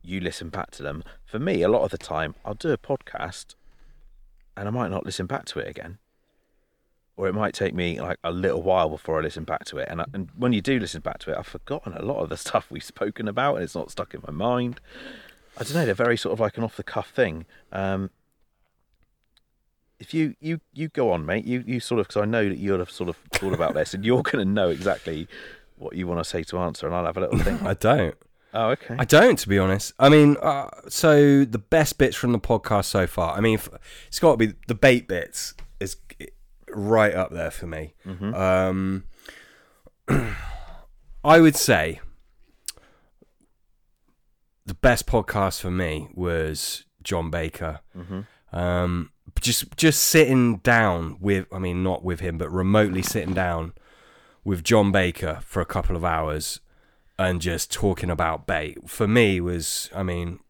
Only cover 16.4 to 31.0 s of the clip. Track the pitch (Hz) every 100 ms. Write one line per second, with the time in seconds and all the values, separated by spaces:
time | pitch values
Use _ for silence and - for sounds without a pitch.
16.4 | 107 - 113 - - - - - 117 80
17.4 | 82 - _ 95 98 95 98 _ _ _
18.4 | _ _ _ _ _ _ _ _ _ _
19.4 | _ _ _ _ _ _ - 160 156 -
20.4 | 156 165 _ 131 160 - 120 87 76 101
21.4 | 113 123 117 123 - 120 98 107 104 117
22.4 | 104 95 98 95 90 - 87 82 - -
23.4 | 98 90 80 76 76 95 110 123 - 139
24.4 | 95 104 98 80 95 - - 80 87 -
25.4 | - - _ _ - 90 87 87 80 90
26.4 | 80 90 90 - 76 87 85 85 - -
27.4 | - 87 202 95 107 143 87 - _ _
28.4 | _ 110 113 135 - 123 123 151 156 147
29.4 | - 98 95 98 - - 139 151 147 143
30.4 | - 139 - - - -